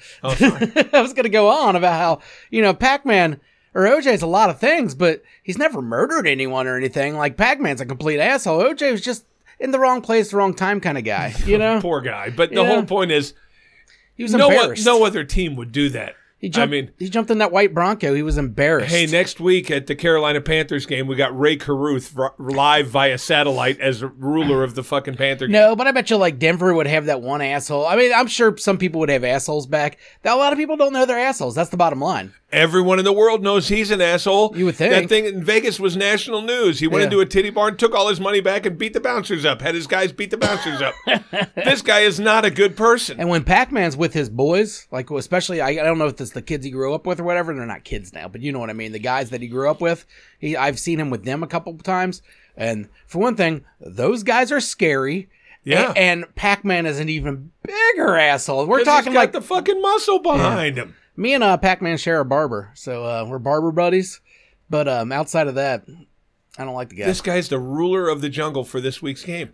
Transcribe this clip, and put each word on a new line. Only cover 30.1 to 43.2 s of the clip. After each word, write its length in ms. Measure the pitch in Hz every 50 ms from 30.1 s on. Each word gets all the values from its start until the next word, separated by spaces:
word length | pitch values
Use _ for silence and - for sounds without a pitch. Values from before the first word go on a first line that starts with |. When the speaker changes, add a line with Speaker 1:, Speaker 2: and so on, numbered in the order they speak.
| - _ -
Speaker 2:
That, 100 | 214 233
a 20 |
lot 160 | 262 285 285
of 60 | 294 285
people 200 | 302 294 311 302
don't 160 | 285 277 269
know 120 | 262 262
they're 140 | 247 247 240
assholes. 340 | 247 262 262 - 156 123 113
That's 160 | 143 175 170
the 80 | - 180
bottom 240 | 175 165 143 131
line. 320 | 139 170 180 117 92 95 - _ _ _
Speaker 1:
Everyone 480 | - 151 160 165 160 185 185 180 185 185
in 60 | 190
the 80 | 196 196
world 280 | 208 214 226 226 214 190
knows 260 | 196 202 202 - -
he's 220 | 202 214 214 196
an 100 | 214 190
asshole. 500 | 175 170 175 175 - 202 190 196 214 214 214 170
Speaker 2:
You 80 | 185
would 100 | 180 156
Speaker 1:
That 140 | - 160 185
Speaker 2:
think. 200 | 190 185 175 170
Speaker 1:
thing 160 | 220 214 214
in 160 | 208 196 185 165
Vegas 360 | 175 214 220 226 240 190 -
was 160 | 190 190 170
national 460 | 190 196 202 214 202 - - 226 214
news. 380 | 214 226 247 247 233 185 160 -
He 80 | 151 160
went 140 | 170 196
Speaker 2:
Yeah. 40 | 202
Speaker 1:
into 140 | 190 202 196
a 40 | 190
titty 240 | 185 - 196 196 208
bar 180 | 196 - 208 214
and 100 | 214 214
took 140 | 233 226 233
all 140 | 208 196 214
his 100 | 202 165
money 220 | 190 190 208 202
back 240 | 185 190 196 208 -
and 120 | 208 175 151
beat 140 | 220 220
the 80 | 220 -
bouncers 460 | - 254 247 233 185 - 202 160 143
up. 160 | 151 131 113
Had 120 | 123 160 165
his 140 | 170 160 -
guys 240 | 185 185 190 185
beat 200 | 139 - 202 202
the 60 | 220 220
bouncers 440 | 214 208 208 185 - 165 147 127
up. 140 | 139 131 - - - -
Speaker 2:
<laughs> 480 | 254 208 - - - 196 196 - -
Speaker 1:
This 260 | - 190 247 277 233
guy 180 | 190 208 214 208
is 180 | 214 214 180 160
not 240 | 208 220 214 226 214
a 80 | 202
good 240 | 139 180 196 202 -
person. 440 | - 220 233 233 247 - - 131
Speaker 2:
And 100 | 113